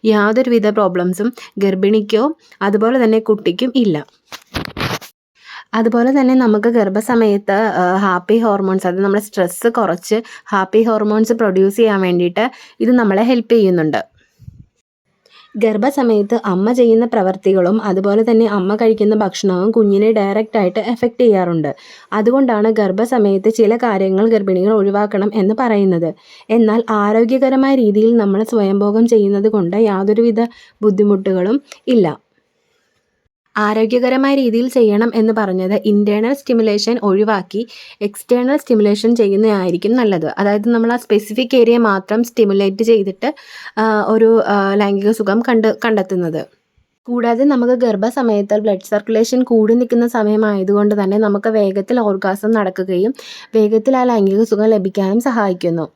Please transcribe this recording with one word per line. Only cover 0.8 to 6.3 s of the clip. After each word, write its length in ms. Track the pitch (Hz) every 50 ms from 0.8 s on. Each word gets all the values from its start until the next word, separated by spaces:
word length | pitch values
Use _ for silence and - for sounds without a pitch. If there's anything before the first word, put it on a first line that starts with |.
| 202 185 180 180 175 180 180 180 208 240 - - - - _
ഗർഭിണിക്കോ 760 | 185 202 196 190 185 196 202 214 220 208 208 220 233 262 302 320 _ _ _ - _
അതുപോലെ 420 | 196 202 208 208 214 226 254 262 240
തന്നെ 160 | 220 220 220
കുട്ടിക്കും 540 | 220 220 214 202 - 175 175 180 254 254 240
ഇല്ല. 300 | 269 233 202 160 147 147 _ _ _ _ _ - - _ _ - - - - - - - - - - - - _ _ _ _ _ _ _ - - - - _ -
അതുപോലെ 480 | 220 226 226 220 233 240 262 269 285
തന്നെ 140 | 262 254